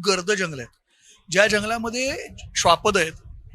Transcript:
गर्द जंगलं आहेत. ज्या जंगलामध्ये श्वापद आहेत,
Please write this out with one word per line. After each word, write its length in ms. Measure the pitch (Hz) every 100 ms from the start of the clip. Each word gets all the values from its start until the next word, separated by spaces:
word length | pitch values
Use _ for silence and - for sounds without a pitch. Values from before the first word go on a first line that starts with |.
| 185
गर्द 260 | 190 180
जंगलं 300 | 208 180 143
आहेत. 160 | 117 _ _ _ _ _ -
ज्या 160 | 175 214
जंगलामध्ये 800 | 208 208 233 226 240 262 311 - 190 - -
श्वापद 420 | 185 165 208 196
आहेत, 140 | 160 - - - -